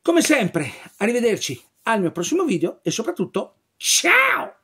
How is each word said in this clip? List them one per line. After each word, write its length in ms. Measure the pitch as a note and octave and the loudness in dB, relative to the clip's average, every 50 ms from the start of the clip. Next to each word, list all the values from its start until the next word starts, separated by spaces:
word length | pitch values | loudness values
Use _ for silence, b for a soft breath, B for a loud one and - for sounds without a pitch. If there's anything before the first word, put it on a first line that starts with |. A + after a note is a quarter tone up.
Come 200 | _ - E4+ E4+ | _ 4 2 4
sempre, 500 | D4+ - D4+ C4+ G#3+ - - E3 D3 A#2 B B B B _ | 4 4 2 2 2 0 -2 -4 -4 -4 B B B B _
arrivederci 640 | - G3+ A3 A#3+ B3 A3+ A#3 G3+ - - - B2+ - - _ _ _ _ | -2 -2 0 0 2 0 0 0 0 -4 -8 -8 -10 -14 _ _ _ _
al 160 | - A3+ G3+ | -2 0 0
mio 100 | F#3 D#3+ | 0 -2
prossimo 320 | - E3+ F3 - D4+ F#4 F#4+ | -2 -4 -4 -2 0 0 0
video 360 | D4 G3 D#3 D3+ G#3 - _ | 0 0 0 0 -4 -4 _
e 100 | _ E3+ | _ -4
soprattutto, 640 | - - A3+ E4+ E4 - F#3 - - G3+ - - _ _ _ _ _ | -4 -2 -4 -6 -4 -4 -6 -4 -4 -6 -6 -6 _ _ _ _ _
ciao! 800 | _ - - - - - E4+ G#4+ B4+ C5+ C5+ - - - - - _ | _ -2 0 0 2 4 4 4 4 4 2 0 -2 -4 -8 -12 _